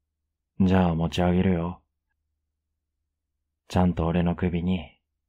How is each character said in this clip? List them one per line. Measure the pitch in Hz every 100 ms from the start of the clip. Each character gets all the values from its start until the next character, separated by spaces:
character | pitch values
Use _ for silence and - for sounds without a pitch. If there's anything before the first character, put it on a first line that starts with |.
| _ _ _ _ _ _
じ | 95
ゃ | 95 90
あ |
持 | 82 82
ち | -
上 | 90
げ | 90
る | 92
よ。 | 87 85 87 _ _ _ _ _ _ _ _ _ _ _ _ _ _ _ _ _ _ _
ち | 92
ゃ | 90
ん |
と | 85 82
俺 | 85
の | 85
首 | 85 90 85
に | 87 92 - _ _ _